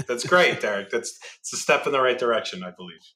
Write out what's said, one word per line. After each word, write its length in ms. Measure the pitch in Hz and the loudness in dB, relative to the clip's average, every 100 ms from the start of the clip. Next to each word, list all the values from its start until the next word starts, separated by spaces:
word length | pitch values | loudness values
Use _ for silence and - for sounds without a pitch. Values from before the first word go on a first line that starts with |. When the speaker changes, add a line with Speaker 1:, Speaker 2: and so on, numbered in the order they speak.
Speaker 1:
<laughs> 20 | - | -4
Speaker 2:
That's 200 | 120 135 | -4 2
great, 340 | 180 156 110 | 6 6 2
Derek. 300 | 110 101 98 | -2 -4 -4
That's, 280 | 117 - - - - | -6 -6 -14 -18 -16
it's 140 | - | -12
a 20 | 123 | -6
step 300 | - 143 151 | 0 2 2
in 60 | |
the 80 | 139 | 2
right 180 | 127 120 | 2 2
direction, 440 | 120 113 - 95 | 2 0 -2 -10
I 100 | 90 | -12
believe. 280 | 87 90 82 - | -14 -16 -18 -20